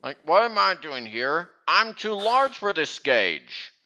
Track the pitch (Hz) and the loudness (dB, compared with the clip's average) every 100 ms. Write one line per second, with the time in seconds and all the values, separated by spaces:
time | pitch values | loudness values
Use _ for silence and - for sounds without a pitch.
0 | 131 143 156 180 233 214 196 185 156 135 | -10 -12 2 4 4 2 0 0 -6 -10
1 | 113 113 127 156 175 _ - 175 226 - | -8 -4 -2 -2 -4 _ 0 2 2 -4
2 | 214 208 208 247 269 254 202 196 147 - | -6 -2 2 2 2 -2 -4 -2 -4 -4
3 | 143 123 95 76 - - - _ | 2 2 2 -2 -8 -16 -18 _